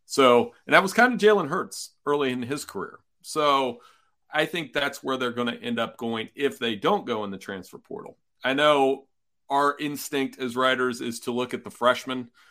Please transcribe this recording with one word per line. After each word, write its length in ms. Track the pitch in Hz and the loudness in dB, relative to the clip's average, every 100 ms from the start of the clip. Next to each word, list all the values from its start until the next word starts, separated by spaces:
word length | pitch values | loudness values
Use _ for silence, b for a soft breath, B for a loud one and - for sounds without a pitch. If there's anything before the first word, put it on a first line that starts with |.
| - | -6
So, 480 | - 131 120 117 b - | 4 6 6 4 b 4
and 60 | |
that 100 | 156 | 4
was 80 | 185 | 4
kind 200 | 220 247 | 2 2
of 60 | 226 | 4
Jalen 300 | 208 208 143 | 4 4 2
Hurts 480 | 170 - - - _ 143 | -4 -6 -10 -16 _ -2
early 240 | 147 135 | 0 0
in 120 | 127 | -2
his 220 | 120 143 | -6 -8
career. 360 | - 98 82 - _ _ | -8 -10 -10 -14 _ _
So 580 | - 156 147 139 127 120 b b b b _ | -8 0 2 2 0 -6 b b b b _
I 140 | 151 156 | 0 0
think 260 | 175 143 | -2 -4
that's 300 | 147 139 - | -2 -4 -4
where 140 | 139 131 | -4 -2
they're 160 | 123 | -2
gonna 260 | 117 120 117 | -2 -4 -4
end 200 | 123 117 | -6 -4
up 160 | 113 - | -4 -4
going 320 | 117 113 110 - | -6 -4 -6 -2
if 240 | 139 117 | -4 -2
they 160 | 127 104 | -4 0
don't 280 | 151 202 | 0 0
go 200 | - 110 | -2 -6
in 80 | 104 | -6
the 60 | 98 | -10
transfer 400 | - 98 - - | -10 -12 -12 -20
portal. 380 | - - - - _ _ | -16 -14 -14 -20 _ _
I 100 | 127 | -4
know 520 | 135 151 147 135 135 - _ _ _ - | 2 4 4 4 0 -8 _ _ _ -2
our 240 | 139 143 139 | 0 0 -2
instinct 580 | 147 143 - 143 131 - | -6 -6 -4 -4 -4 -4
as 180 | 131 120 | -6 0
writers 440 | 131 127 127 120 | 2 2 0 -2
is 200 | 123 117 | -8 -8
to 120 | - | -6
look 220 | 120 123 | -4 -4
at 100 | 123 | -6
the 60 | 104 | -10
freshmen, 580 | - 123 120 131 127 120 b b | 0 2 2 -2 -8 -8 b b